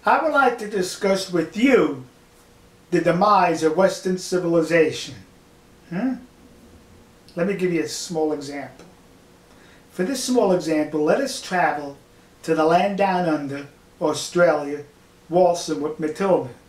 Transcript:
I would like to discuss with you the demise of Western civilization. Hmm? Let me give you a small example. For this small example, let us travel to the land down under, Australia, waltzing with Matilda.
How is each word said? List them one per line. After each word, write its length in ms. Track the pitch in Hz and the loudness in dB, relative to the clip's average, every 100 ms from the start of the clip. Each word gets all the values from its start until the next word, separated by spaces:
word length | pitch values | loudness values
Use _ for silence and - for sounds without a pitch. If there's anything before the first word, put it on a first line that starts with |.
| 208 | 2
I 160 | 262 | 2
would 120 | 320 | 2
like 240 | 285 254 240 | 2 2 0
to 120 | 208 | -6
discuss 600 | 208 180 - 196 190 - | -4 -4 -2 0 0 -2
with 240 | 175 156 208 | -4 -4 0
you 480 | 269 233 151 135 - - _ _ _ _ - _ _ | 4 4 2 -2 -14 -20 _ _ _ _ -20 _ _
the 80 | 170 | 0
demise 640 | 165 170 208 202 175 156 | 2 2 4 4 4 2
of 140 | 156 156 | 0 4
Western 400 | 190 - 185 185 | 2 2 -4 -4
civilization. 960 | - 180 170 170 156 170 151 - - 104 - _ _ _ _ _ - | -2 -2 2 0 2 0 0 -6 -12 -16 -20 _ _ _ _ _ -12
Hmm? 260 | 170 254 254 - - - - - - _ - - _ - - | -6 -4 -6 -12 -20 -20 -20 -20 -20 _ -20 -20 _ -14 -4
Let 100 | 185 | -2
me 60 | |
give 180 | 180 180 | 0 0
you 120 | 165 | 0
a 40 | 151 | -4
small 460 | - - 165 156 | -6 -6 -2 -2
example. 520 | 143 135 143 131 - - - _ - _ _ _ - - - _ | -2 -8 -12 -14 -18 -20 -20 _ -20 _ _ _ -20 -20 -20 _
For 120 | - | -4
this 180 | 185 - | -4 -2
small 300 | - 247 202 | 0 2 4
example, 540 | 170 160 156 151 156 151 | 2 0 -2 0 0 2
let 160 | 220 | 2
us 200 | 277 - | 0 -6
travel 540 | - 180 156 147 143 139 _ _ _ _ | -4 0 0 -2 -10 -16 _ _ _ _
to 100 | - | -2
the 120 | 160 156 | 2 4
land 320 | 170 202 196 | 4 2 0
down 320 | 196 180 175 | 0 0 0
under, 380 | 151 139 139 143 _ _ _ | -2 -4 -10 -12 _ _ _
Australia, 840 | 156 147 - 175 175 151 143 147 - _ _ _ _ | -4 -2 -4 2 4 4 -2 -8 -12 _ _ _ _
waltzing 500 | 170 175 170 - 147 | 4 4 2 -4 -4
with 180 | 151 156 | -4 -4
Matilda. 520 | 156 156 196 143 123 - | -6 -2 2 2 0 -14